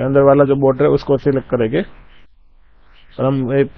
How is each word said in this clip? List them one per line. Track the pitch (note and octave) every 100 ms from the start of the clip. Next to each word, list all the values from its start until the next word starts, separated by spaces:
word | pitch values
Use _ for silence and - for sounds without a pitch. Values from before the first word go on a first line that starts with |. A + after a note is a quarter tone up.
| B2+
अंदर | C#3
वाला | C#3 C#3
जो | C#3 C#3
border | C3+ C3
है | C#3+
उसको | C#3 - C3+
select | - C3+ -
करेंगे | B2 A2 C#3+ G#3 - - - - _ _ _ _ _ - - - -
और | C3
हम | C#3 B2+
ये | C#3 C#3